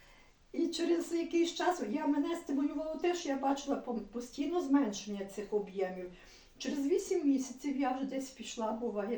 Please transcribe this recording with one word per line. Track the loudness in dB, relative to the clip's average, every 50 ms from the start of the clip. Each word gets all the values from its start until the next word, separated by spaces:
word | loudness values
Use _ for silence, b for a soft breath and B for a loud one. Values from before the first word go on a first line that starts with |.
| B B B B B B B _ _ _
І | -2 0 0
через | 0 0 0 2 2 2 2 2 0 0
якийсь | 0 0 2 4 4 4 4 2
час | 2 2 2 2 2 0 -2
я, | 0 2 2
мене | 4 4 4 2 2 0
стимулювало | -2 -2 0 2 2 2 2 0 -2 -4 -4 -2
те, | 0 0 0 0
що | 0 0 -2
я | -2
бачила | 2 2 2 0 0 0 0 -2 0 -2
пом-, | -2 -4 -4
постійно | -4 -6 -8 -8 -8 -6 -4 -4 -2 0 0 0
зменшення | 4 4 4 4 4 2 0 -4 -6 -6 -6 -6 -6
цих | -6 -6 -8 -4 -2 0
об'ємів. | 0 0 -2 -2 -2 -2 -2 -2 -6 -8 -10 B B B B B B B B B
Через | -8 -4 -4 -2 0 2
вісім | 2 2 2 2 0 0 2 4
місяців | 4 4 4 0 -4 -8 -6 -4 -2 0
я | 0 0 0
вже | 0 0 -2
десь | -2 -4 -4 -6 -6
пішла, | -10 -12 -12 -10 -4 -2 -2 -2
бо | -2 -2 -2 -2
ваги | -2 -2 -2 -2 -4